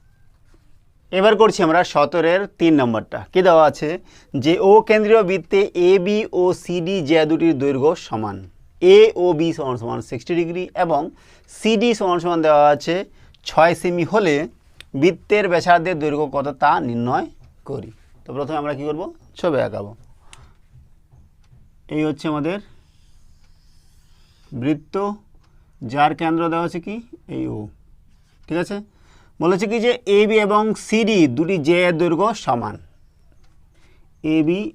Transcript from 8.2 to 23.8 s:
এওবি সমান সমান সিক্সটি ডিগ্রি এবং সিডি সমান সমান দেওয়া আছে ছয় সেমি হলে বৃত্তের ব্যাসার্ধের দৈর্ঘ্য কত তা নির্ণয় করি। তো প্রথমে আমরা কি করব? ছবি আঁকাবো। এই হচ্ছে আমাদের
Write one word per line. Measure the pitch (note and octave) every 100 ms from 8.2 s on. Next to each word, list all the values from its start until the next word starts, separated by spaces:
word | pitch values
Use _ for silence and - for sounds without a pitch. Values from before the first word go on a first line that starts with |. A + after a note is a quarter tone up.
| G#2+ G2+ F#2 _ - _ F3 G3+
এওবি | A3 - F3+ D#3 E3 D#3
সমান | C#3 A2+
সমান | A#2 A#2+ A2
সিক্সটি | B2+ - F3
ডিগ্রি | E3 F3 F#3 -
এবং | F3 C#3+ E3 - _ - _ -
সিডি | G#3+ A3 A#3+ A3
সমান | F#3+ F3
সমান | E3+ E3+ D#3
দেওয়া | D3 D3
আছে | D3 - F3 G#3 _ - _ -
ছয় | - E3+ E3+
সেমি | F3+ F3 E3
হলে | G#3 F#3 C#3+ F3 - _ _ - C3+
বৃত্তের | E3 E3 - G#3 G3
ব্যাসার্ধের | E3+ F3 F3 E3+ E3
দৈর্ঘ্য | D3+ D3 D3 C#3
কত | C#3 -
তা | C#3+ F3 C3
নির্ণয় | A#2 A#2+ D3+ D#4+ - - _ -
করি। | C3+ A#2 - _ -
তো | - C3
প্রথমে | C#3 D#3
আমরা | D3 C3+
কি | D3
করব? | D3+ G#3 E4+ - -
ছবি | F3+ C3+ A2
আঁকাবো। | G#2 G2+ A2 - - - - - _ _ - - _ _ _ _ _ _ - - _ - D3+
এই | D#3
হচ্ছে | C#3+ D#3+
আমাদের | D3+ D3+ G3+ - - _ _ _ - - - _ - _ _